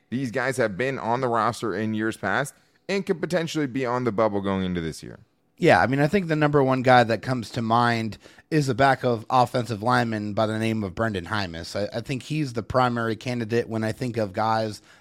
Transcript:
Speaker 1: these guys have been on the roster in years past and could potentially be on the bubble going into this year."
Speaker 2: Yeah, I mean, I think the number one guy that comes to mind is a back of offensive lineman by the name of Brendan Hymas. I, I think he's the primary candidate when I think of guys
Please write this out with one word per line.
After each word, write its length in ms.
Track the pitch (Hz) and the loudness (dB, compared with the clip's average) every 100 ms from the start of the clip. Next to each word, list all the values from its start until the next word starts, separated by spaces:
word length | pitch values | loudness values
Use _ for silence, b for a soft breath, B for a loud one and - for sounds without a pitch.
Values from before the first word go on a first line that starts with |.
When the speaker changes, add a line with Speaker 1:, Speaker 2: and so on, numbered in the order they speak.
| - | -8
Speaker 1:
these 220 | 120 127 | -6 -4
guys 260 | 127 127 127 | -2 -2 0
have 200 | 113 92 | 0 0
been 200 | 131 131 | -4 -2
on 240 | 110 127 | -2 0
the 60 | 127 | 2
roster 480 | 117 110 113 113 92 | 2 2 0 -4 -2
in 180 | 110 | -2
years 220 | 107 110 - | -2 -2 -2
past 380 | 98 110 143 _ b b - | -2 -2 -2 _ b b -4
and 180 | 196 196 | -4 -2
could 140 | 160 | -4
potentially 480 | 175 170 165 156 139 | -2 -2 -2 -2 -2
be 180 | 127 123 | -2 -2
on 200 | 123 123 | 0 0
the 60 | |
bubble 280 | 101 110 101 | 2 2 2
going 220 | 98 95 | 0 0
into 160 | 92 87 | 0 -2
this 220 | 82 - | -4 -8
year." 160 | 60 55 _ _ _ - | -14 -18 _ _ _ 0
Speaker 2:
Yeah, 220 | 160 98 | 6 6
I 60 | 107 | 6
mean, 120 | 139 | 2
I 60 | 147 | 2
think 200 | 208 165 | 0 0
the 80 | 151 | 2
number 260 | 147 143 | 4 4
one 180 | 131 131 | 4 2
guy 200 | 127 123 113 | 6 6 6
that 160 | 110 | 0
comes 280 | 127 127 101 | -2 -4 -4
to 100 | 123 | -4
mind 560 | 113 117 120 117 110 - B B - | 2 4 4 2 -4 -8 B B -2
is 160 | 156 135 | 0 0
a 60 | 113 | 2
back 280 | 139 131 127 | 4 4 0
of 200 | 113 - | -2 2
offensive 520 | 127 123 127 117 101 | 2 4 0 -4 -2
lineman 520 | 117 123 117 107 104 | 2 2 2 -2 -4
by 120 | 104 107 | 0 0
the 120 | 110 | 0
name 240 | 113 110 | -2 -2
of 120 | 98 92 | -4 -2
Brendan 300 | 113 95 85 | -2 -2 -4
Hymas. 500 | 107 92 82 87 101 | -4 -4 -8 -8 -6
I, 180 | 104 117 | -4 -6
I 40 | |
think 220 | 113 127 | -6 -8
he's 300 | - 151 135 | -4 -4 -4
the 100 | 117 | -6
primary 520 | 90 131 123 120 113 107 | -2 0 2 0 -2 -4
candidate 520 | 127 123 110 117 107 | -6 -6 0 -2 0
when 140 | 113 | -4
I 80 | 110 | -4
think 240 | - 127 113 | -4 -6 -4
of 160 | 101 | -4
guys 480 | 101 110 110 110 101 b b | -2 0 0 -2 -6 b b